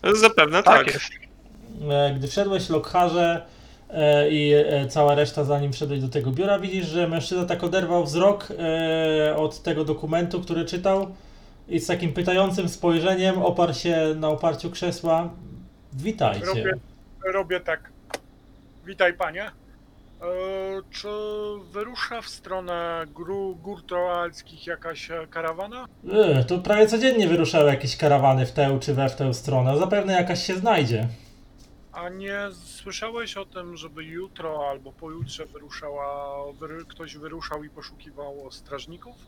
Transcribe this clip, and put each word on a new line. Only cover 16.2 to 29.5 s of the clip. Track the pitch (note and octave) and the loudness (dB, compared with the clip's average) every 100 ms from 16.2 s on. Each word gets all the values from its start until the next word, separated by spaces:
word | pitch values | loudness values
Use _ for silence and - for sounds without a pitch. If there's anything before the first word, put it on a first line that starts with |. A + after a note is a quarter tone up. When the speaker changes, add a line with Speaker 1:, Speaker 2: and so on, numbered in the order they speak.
| A#2+ G2+ F3 | 0 0 -2
Speaker 4:
Robię, | F#3+ F#3+ F#3 - - - - F#3+ | -2 -2 -4 -8 -20 -20 -8 -4
robię | F#3+ F3 F3+ | -2 -2 -4
tak. | F3 D#3+ - - - - - - - - - - F3+ | -2 -6 -8 -20 -14 -14 -14 -20 -20 -20 -20 -20 -18
„Witaj, | G3 F3+ | 2 2
panie. | F3 E3+ E3 G#3+ | 2 -6 -6 -12
E, | - - - - - - - E3+ F#3 F#3+ F#3+ F#3+ G3 F#3+ | -14 -20 -20 -20 -20 -20 -12 -8 -6 -6 -6 -6 -10 -12
czy | - G#3 G#3 G#3+ G#3+ G#3 G#3 F3 | -14 -10 -8 -8 -8 -8 -12 -12
wyrusza | F#3 A3 A#3+ - A#3 | -10 -10 -8 -8 -8
w | - | -12
stronę | - F#3+ F#3+ F3+ F3 E3+ E3 D#3+ | -18 -8 -8 -6 -6 -4 -6 -8
gru-, | C#3+ E3+ G3 G3 F3 | -12 -10 -6 -6 -8
gór | F3 F#3+ - | -12 -14 -6
troalskich | F3+ F3+ F3 F3 - - D#3+ - | -4 -2 -2 -4 -8 -20 -18 -10
jakaś, | E3+ E3 D#3 - | -10 -10 -12 -10
e, | E3 D#3+ | -12 -10
karawana?” | E3 E3 E3 G3+ B3 B3+ - - | -6 -6 -6 -10 -12 -16 -18 -2
Speaker 1:
E, | G3+ G3+ C3+ | 4 6 6
to | A#2+ F3+ | 2 -2
prawie | F3+ G#3 G#3+ | 2 6 6
codziennie | A3+ C4 A#3+ F#3 | 6 4 4 4
wyruszały | E3+ D#3+ E3 D3 | 4 4 6 6
jakieś | C3 B2+ - | 4 -2 0
karawany | D3+ C#3+ C3+ C3 B2 | 4 6 6 4 2
w | |
tę | - C#3 C3+ | 2 2 2
czy | - | 0
we | C3+ C3+ | 0 0
w | - | 0
tę | C3+ | -2
stronę. | A#2+ - | -2 -2